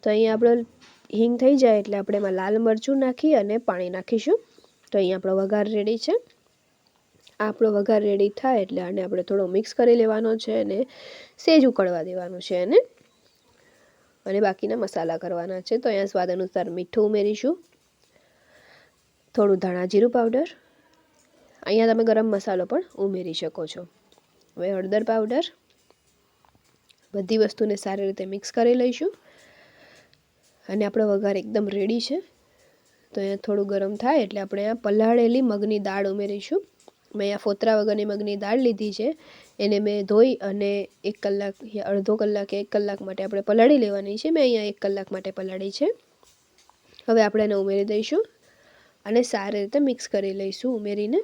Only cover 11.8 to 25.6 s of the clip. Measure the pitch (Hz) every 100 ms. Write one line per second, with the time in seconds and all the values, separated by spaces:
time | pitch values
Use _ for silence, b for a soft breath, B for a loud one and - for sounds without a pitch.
11.8 | 185 175 160 180 180 180 - 180 185 359
12.8 | 508 _ _ _ _ _ _ _ b b
13.8 | b b b _ - 196 208 190 208 226
14.8 | 196 - 165 165 180 170 175 185 185 233
15.8 | 247 202 196 196 180 180 190 190 170 170
16.8 | 175 - 214 214 202 214 254 359 _ _
17.8 | _ _ b b b b b b b b
18.8 | b b _ _ _ - 202 190 185 180
19.8 | 185 202 240 240 233 247 339 - b b
20.8 | b _ _ _ _ _ _ _ - 214
21.8 | 226 226 226 220 220 202 214 185 180 294
22.8 | 370 - 196 190 175 160 165 - 156 -
23.8 | 180 _ _ _ _ _ _ - 180 190
24.8 | 190 208 226 226 220 254 349 _